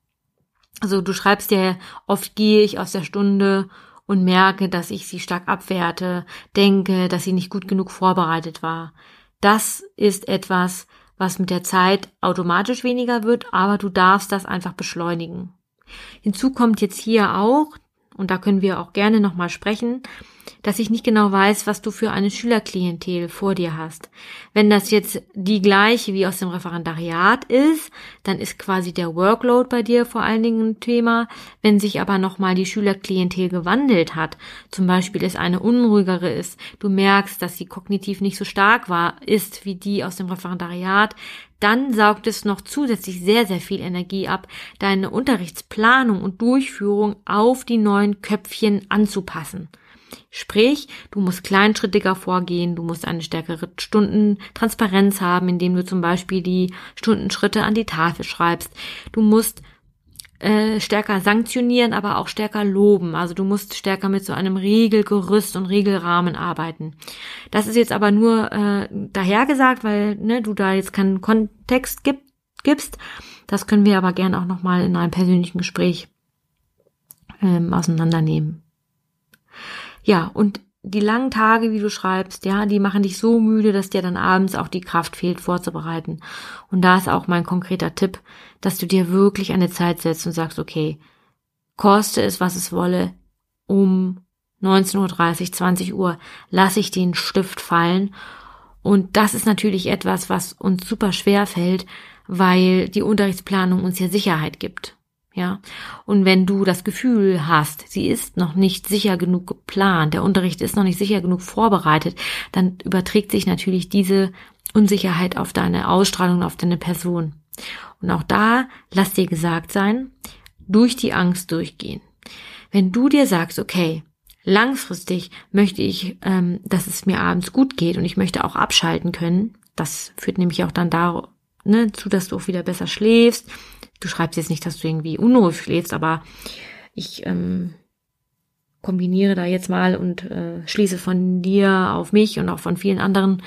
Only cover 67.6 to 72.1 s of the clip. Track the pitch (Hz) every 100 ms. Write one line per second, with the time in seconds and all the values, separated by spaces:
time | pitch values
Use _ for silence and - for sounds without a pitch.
67.6 | 214 226 226 196 208 208 226 226 220 -
68.6 | 208 202 - 208 196 196 185 208 262 269
69.6 | 262 254 220 208 208 208 214 247 214 208
70.6 | 190 190 190 - 190 190 185 220 214 _
71.6 | - 254 262 - 277